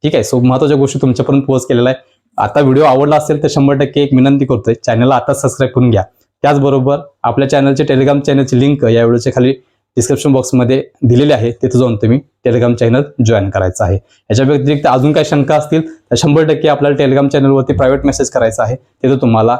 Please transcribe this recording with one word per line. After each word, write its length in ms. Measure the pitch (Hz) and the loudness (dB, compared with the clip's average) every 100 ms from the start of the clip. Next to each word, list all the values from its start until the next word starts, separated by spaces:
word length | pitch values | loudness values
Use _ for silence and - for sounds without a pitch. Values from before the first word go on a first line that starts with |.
ठीक 120 | 147 | -2
आहे, 220 | 156 110 131 | -2 -2 0
so 80 | |
महत्त्वाच्या 340 | 127 127 147 143 | 0 0 0 0
गोष्टी 200 | 135 139 | 0 0
तुमच्यापर्यंत 400 | 135 123 131 139 | -2 -2 0 0
पोस्ट 260 | 135 131 - | 0 -4 0
केलेल्या 240 | 120 123 | 0 0
आहे. 260 | 131 _ _ _ - | -2 _ _ _ -6
आता 220 | 101 - | -2 0
व्हिडिओ 240 | 143 131 | 2 4
आवडला 320 | 151 131 147 151 | 2 2 2 0
असेल 260 | 151 147 | 0 -4
तर 60 | 147 | -2
शंभर 240 | 143 139 | 0 0
टक्के 280 | 139 139 143 | 2 -2 -2
एक 120 | 143 | 0
विनंती 300 | 131 131 139 | 2 2 2
करतोय, 300 | 131 123 - | 0 -2 -2
चॅनलला 400 | 117 - 117 123 | -4 -2 0 2
आता 200 | 131 - | 0 -2
सबस्क्राईब 380 | - 131 - 127 | -4 -4 -2 -4
करून 180 | - 123 | 0 2
घ्या. 120 | 104 95 _ _ _ | 0 -2 _ _ _
त्याचबरोबर 560 | 139 147 139 135 127 143 143 _ | -2 0 0 0 0 -4 -6 _
आपल्या 280 | 117 120 135 | -4 -2 0
चॅनलचे 340 | 147 139 135 | 0 0 0
Telegram 360 | 135 131 135 143 | 0 0 2 0
चॅनलची 400 | 143 139 135 123 | 0 -2 0 0
लिंक 240 | 139 143 | 0 0
या 200 | 127 117 | 0 2
व्हिडिओच्या 280 | 117 120 117 127 | 2 0 -2 0
खाली 160 | 123 135 _ _ _ - | 0 -2 _ _ _ -6
डिस्क्रिप्शन 360 | 117 139 151 | -2 -2 0
बॉक्समध्ये 520 | 131 127 131 120 131 - _ | 0 0 0 0 -2 -4 _
दिलेली 300 | 120 120 147 | 0 2 2
आहे, 180 | 131 117 | 0 -2
तिथं 280 | 113 131 123 | -4 -2 0
जाऊन 180 | 123 110 | 0 0
तुम्ही 240 | 110 131 - _ 127 | 0 0 -4 _ -2
Telegram 280 | 117 120 | 0 0
चॅनेल 280 | 120 113 123 147 - 110 | 0 0 0 -2 -2 0
जॉईन 240 | 110 95 | 2 0
करायचं 340 | 98 92 - | -2 -4 -2
आहे. 100 | 98 | -2
याच्या 520 | 98 _ _ _ 110 135 | -2 _ _ _ 0 0
व्यतिरिक्त 400 | 143 135 147 151 | 0 0 0 0
अजून 260 | 127 143 | 2 2
काही 140 | 151 156 | 0 0
शंका 300 | 147 135 151 | -2 0 0
असतील 300 | 151 170 160 | 0 -4 -6
तर 280 | - _ 156 | -12 _ -2
शंभर 280 | 156 147 | 0 2
टक्के 240 | 156 151 156 | 2 0 0
आपल्याला 340 | 143 143 139 | 0 0 0
Telegram 260 | 143 135 139 | 0 2 0
चॅनलवरती 440 | 139 139 135 127 | 2 2 2 0
प्रायव्हेट 320 | 131 131 139 | 0 2 0
मेसेज 260 | 139 131 127 | -2 -2 -2
करायचा 320 | 131 113 110 | 0 -2 -2
आहे, 140 | 110 127 | -4 -6
तिथं 400 | _ _ 135 135 | _ _ -2 0
तुम्हाला 400 | 127 110 110 | 0 2 0